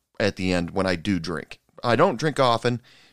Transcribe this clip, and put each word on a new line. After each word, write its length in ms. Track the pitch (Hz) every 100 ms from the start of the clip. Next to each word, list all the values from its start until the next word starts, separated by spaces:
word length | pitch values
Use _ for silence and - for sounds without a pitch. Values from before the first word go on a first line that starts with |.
| _ -
at 180 | 101 98
the 140 | 92
end 200 | 90 85
when 160 | 92 95
I 100 | 90
do 220 | 104 92
drink. 420 | 82 78 - - _ -
I 100 | 123
don't 240 | 113 185 120
drink 220 | 156 135
often, 400 | 127 113 120 120 - - -